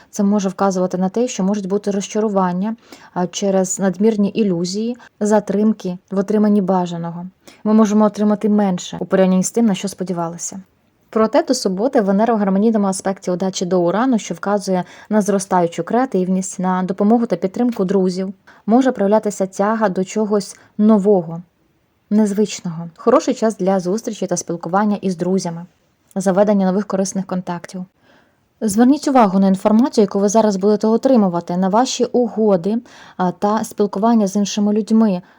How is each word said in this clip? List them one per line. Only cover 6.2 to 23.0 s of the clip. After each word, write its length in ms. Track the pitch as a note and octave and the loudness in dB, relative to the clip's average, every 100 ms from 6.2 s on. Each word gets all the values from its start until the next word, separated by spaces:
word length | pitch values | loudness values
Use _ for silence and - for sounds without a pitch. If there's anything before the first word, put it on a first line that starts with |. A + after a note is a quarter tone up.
| G3 G#3+ G#3 G#3 | -2 0 2 2
бажаного. 640 | F#3 F#3+ F3 E3+ E3+ E3+ F3+ _ - - | 2 0 -2 -6 -8 -10 -14 _ -20 -8
Ми 100 | G#3 | 2
можемо 300 | A3 G#3+ G#3 | 4 4 4
отримати 440 | G#3+ G#3 G#3 G#3 G#3+ | 2 2 0 0 2
менше 480 | G#3 G3+ F3+ - E3 | 2 2 -2 -6 -10
у 40 | |
порівнянні 380 | F#3 F#3+ F#3 F#3 | -2 2 4 2
з 60 | F3+ | 0
тим, 160 | - A#3 | 2 2
на 80 | |
що 140 | F#3+ G3 | 0 -4
сподівалися. 720 | - F3+ F3 E3 E3+ - G3 - _ _ _ _ | -8 -6 -6 -6 -8 -12 -14 -18 _ _ _ _
Проте 320 | A3+ A3 C#4 | 0 2 2
до 120 | E4+ | 0
суботи 460 | C4+ G3+ F#3 A#3+ C4+ | 0 -2 -2 0 0
Венера 340 | G3 G3 A#3 | 2 2 2
в 40 | A3+ | 2
гармонійному 480 | G3+ F#3+ A3 A3 G3+ | 2 2 2 2 0
аспекті 440 | F#3+ G3 G3 - | -2 -4 -6 -4
удачі 360 | F3+ F#3+ F#3 F3+ | -4 -4 -4 0
до 140 | F#3 | 0
Урану, 380 | E3+ F#3+ C4+ A#3 | 2 0 0 0
що 160 | - | -2
вказує 500 | E3+ - G#3 G3 F#3 F3 - - | -8 -2 -2 0 -4 -4 -12 -2
на 140 | G#3+ | 0
зростаючу 600 | G3 G3+ F#3+ F3+ E3+ E3+ | 2 0 0 0 0 -2
креативність, 760 | E3 A3+ B3+ F#3+ F#3 F#3 F#3 - | -2 -2 0 -2 0 -2 -4 -4
на 240 | F#3 F#3 | -2 -2
допомогу 440 | F3+ F#3+ G#3 A#3+ A#3 | -2 0 2 2 2
та 100 | F3 | -2
підтримку 480 | F#3+ G3+ B3 A#3 | -4 -2 -2 -2
друзів. 500 | F#3 G3 F#3 F3+ F#3+ G3 _ - - | 0 0 0 -2 -8 -10 _ -12 0
Може 260 | A#3 C4 | 2 2
проявлятися 540 | B3 G3 G#3+ G#3+ G3+ F#3+ | 0 2 2 0 -4 -4
тяга 420 | - G3+ A3 G#3+ | -2 -2 0 0
до 160 | F#3 | -2
чогось 520 | F#3 G#3+ A3 G#3 F#3+ - _ - | -4 -4 -2 -2 -4 -14 _ 0
нового, 640 | G#3+ A3 F#3+ G3 E3 E3 - _ _ _ _ _ - | 4 4 4 2 0 -10 -14 _ _ _ _ _ -4
незвичного. 800 | G#3 G#3+ G3 G#3 - F3+ E3 E3+ | 0 0 0 -2 -4 -10 -10 -12
Хороший 380 | - | -6